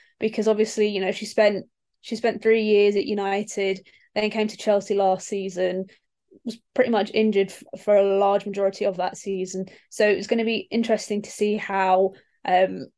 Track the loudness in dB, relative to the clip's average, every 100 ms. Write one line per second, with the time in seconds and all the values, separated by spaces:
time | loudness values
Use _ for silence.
0 | _ _ -4 0 0 2 0 0 0 0
1 | -4 -4 -4 2 2 2 -6 _ _ _
2 | -10 -4 -2 0 2 2 4 4 4 2
3 | -2 -2 -2 -2 -4 -4 -4 -4 -10 _
4 | _ -4 -2 -2 -4 -2 0 0 2 2
5 | 2 0 -2 -6 -6 -2 -2 -2 -8 _
6 | _ _ _ -14 -14 -14 _ 0 2 2
7 | 0 0 2 2 0 -4 -18 -10 2 4
8 | 4 2 2 0 -2 -2 -2 -2 -4 -2
9 | -6 -6 -8 -6 -6 -8 -10 -14 _ 0
10 | 2 2 0 0 0 -2 -4 -4 0 -2
11 | -2 -6 -6 -4 -2 -2 -4 -2 2 4
12 | 2 -2 _ _ 0 2 2 0 -12